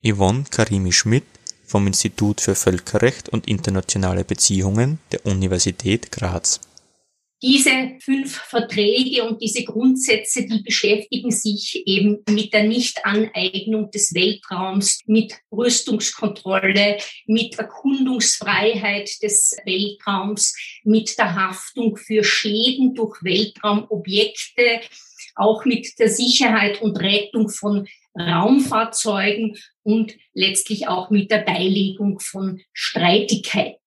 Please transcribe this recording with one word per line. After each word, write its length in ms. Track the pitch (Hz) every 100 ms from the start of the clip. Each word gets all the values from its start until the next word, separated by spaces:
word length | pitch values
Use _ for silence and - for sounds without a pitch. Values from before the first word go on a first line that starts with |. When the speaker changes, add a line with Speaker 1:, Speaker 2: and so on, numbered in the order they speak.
| 113
Speaker 1:
Yvonne 380 | 101 95 120 143
Karimi-Schmidt 760 | - 107 98 92 - 107 123 - _ - - _
vom 200 | 104 98
Institut 540 | 95 107 - 104 104
für 140 | -
Völkerrecht 720 | 98 - 90 - 104 120 - -
und 200 | 117 -
internationale 760 | 101 85 95 - 101 92 92
Beziehungen 760 | 95 101 - 95 95 104 131 156 _
der 160 | - 104
Universität 840 | 95 95 92 92 87 92 110 -
Graz. 480 | - 92 87 - - - _ _ _ _ _ _ _
Speaker 2:
Diese 280 | 254 277 269 262 262 -
fünf 360 | - 269 277 -
Verträge 880 | - 240 - 208 208 247 254 247
und 160 | 226 220
diese 240 | 220 247
Grundsätze, 840 | - 214 254 254 - 214 - 254 202
die 160 | 220
beschäftigen 680 | 233 - 208 214 - 262 226
sich 520 | - 214 208 - - -
eben 360 | 190 208 208 -
mit 240 | 208 214
der 120 | 214
Nichtaneignung 1300 | 208 240 247 - 202 208 220 - 185 196 214 220 202
des 220 | 208 -
Weltraums, 840 | 170 185 202 - 185 190 196 196 - -
mit 280 | 220 220 - _
Rüstungskontrolle, 1500 | 208 240 240 - 214 - - 214 208 190 190 190 196 202 208 - - -
mit 320 | 226 226 -
Erkundungsfreiheit 1600 | 214 - 277 269 262 247 - - 202 190 208 220 202 202 202 -
des 340 | 214 208 - -
Weltraums, 920 | - 185 202 208 - 196 202 208 - - - -
mit 320 | 214 220 220 -
der 180 | 202
Haftung 600 | 175 190 190 - - 226 202
für 280 | - 214
Schäden 680 | 202 - 214 208 247 262 254
durch 280 | - 214 -
Weltraumobjekte, 1600 | 180 185 214 - 208 208 - 208 165 208 208 - - - 240 226 - - - - -
auch 300 | - 202 214
mit 340 | 262 226 - -
der 120 | 220
Sicherheit 720 | - 247 - 233 220 202 202
und 160 | 220 185
Rettung 500 | 190 208 208 226 208
von 400 | - 208 202 196 - _ -
Raumfahrzeugen 1400 | 170 170 202 277 262 220 226 - 220 196 202 208 220 202 - _
und 300 | 214 220 214 - _
letztlich 540 | 190 190 196 - 214 -
auch 200 | 180 190
mit 220 | 208 196
der 80 | 214
Beilegung 840 | - 175 190 196 190 - 202 190
von 400 | - 190 190 185 _
Streitigkeiten. 1040 | - - - 175 202 - - - 196 - -